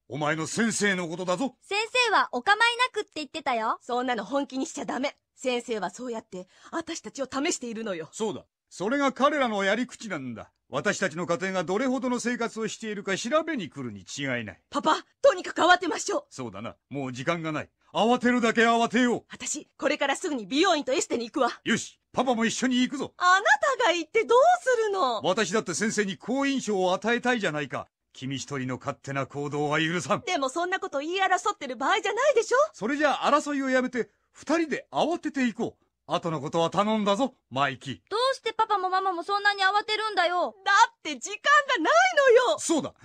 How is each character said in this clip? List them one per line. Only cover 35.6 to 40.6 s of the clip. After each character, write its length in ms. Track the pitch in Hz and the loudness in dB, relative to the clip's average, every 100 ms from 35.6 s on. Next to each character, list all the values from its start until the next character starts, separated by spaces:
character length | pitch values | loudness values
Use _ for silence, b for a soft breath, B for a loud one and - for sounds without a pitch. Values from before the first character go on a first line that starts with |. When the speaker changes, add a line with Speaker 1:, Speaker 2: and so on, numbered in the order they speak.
| 180 - | -6 -6
Speaker 1:
う。 40 | _ _ - | _ _ -4
後 220 | 170 170 | -2 -2
の 80 | 156 | -4
こ 100 | 151 | -2
と 120 | 165 | 0
は 80 | 165 | 2
頼 300 | 180 208 220 | 2 2 2
ん 40 | |
だ 140 | 208 202 | 2 0
ぞ、 180 | 262 - _ | 0 -4 _
マ 180 | 127 139 | -2 -2
イ 100 | 131 | -2
キ 140 | 139 | -10
ー。 80 | - _ | -12 _
Speaker 2:
ど 60 | 415 | -2
う 200 | 508 523 | -2 -2
し 60 | |
て 120 | 453 | -4
パ 120 | 440 440 | -2 0
パ 120 | 403 | 0
も 120 | 370 | 0
マ 120 | 381 | 0
マ 100 | 381 | 0
も 120 | 339 | -4
そ 140 | 370 403 | -2 0
ん 60 | |
な 100 | 403 | 2
に 80 | 403 | 2
慌 220 | 381 415 | 2 2
て 80 | 427 | 0
る 180 | 427 440 | -2 -2
ん 60 | 381 | 0
だ 100 | 339 | 0
よ。 300 | 359 277 381 | 0 -2 -4